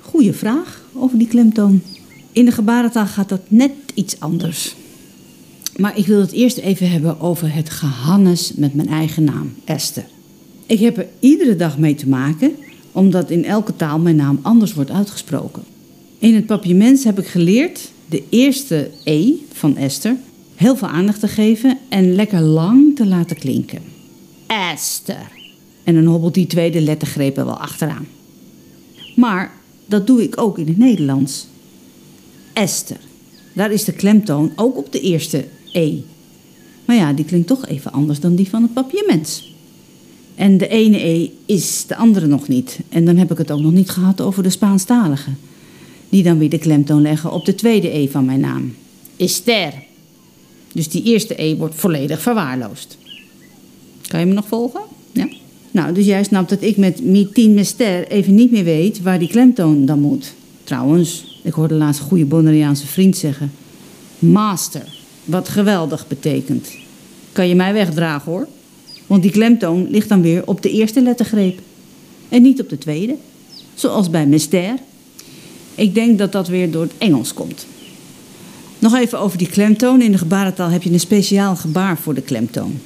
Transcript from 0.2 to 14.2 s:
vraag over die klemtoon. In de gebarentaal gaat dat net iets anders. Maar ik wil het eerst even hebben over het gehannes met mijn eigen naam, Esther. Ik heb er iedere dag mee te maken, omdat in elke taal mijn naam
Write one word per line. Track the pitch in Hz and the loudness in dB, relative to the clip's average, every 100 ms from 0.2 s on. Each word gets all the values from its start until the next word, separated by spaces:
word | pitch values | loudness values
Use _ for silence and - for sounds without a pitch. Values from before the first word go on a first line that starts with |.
| 208 | 2
vraag | - 214 269 359 - - | 2 -2 -2 -4 -16 -18
over | 254 254 240 | -4 -2 0
die | 226 | 2
klemtoon. | 240 226 220 202 190 - - - - - | 4 4 4 4 2 0 -20 -20 -20 -6
In | 226 240 | 2 2
de | |
gebarentaal | 233 208 233 233 233 196 | 2 0 0 0 -2 -4
gaat | - 196 | -4 -4
dat | 190 - | -6 2
net | 214 269 277 - | 2 2 -2 -12
iets | - 160 - | -8 -8 -6
anders. | 147 170 165 151 - - - - - - - - - - - - | -6 -4 -4 -8 -12 -14 -20 -20 -20 -20 -20 -20 -20 -16 -14 -4
Maar | 202 208 | -4 -2
ik | 180 | 2
wil | 208 | 2
het | 190 | 2
eerst | - 247 - | 0 0 0
even | 190 190 180 | -4 0 0
hebben | 170 160 160 | 0 -2 -2
over | 165 165 156 | -4 -2 -4
het | 156 156 | -4 -6
gehannes | - 143 120 143 202 190 175 - - | -6 -6 -4 0 4 4 2 -4 -2
met | 143 | -2
mijn | 143 - | -2 -4
eigen | 156 160 156 | -2 -4 0
naam, | 151 - 123 113 | 0 0 -10 -12
Esther. | - 147 - - - - _ _ - - - | -8 -8 -6 -10 -16 -20 _ _ -20 -20 -4
Ik | 226 | 0
heb | 233 233 | 2 0
er | - - | -10 0
iedere | 254 339 294 175 | 2 4 2 0
dag | 170 139 | -2 0
mee | 156 147 | 0 0
te | 135 | -2
maken, | 131 139 160 277 - - - - | -2 -2 0 -2 -2 -18 -20 -10
omdat | 185 196 180 170 | 2 2 2 0
in | 170 135 | -2 -2
elke | 208 214 165 | -2 -4 -6
taal | 160 156 | -4 0
mijn | 170 | 2
naam | 156 | 2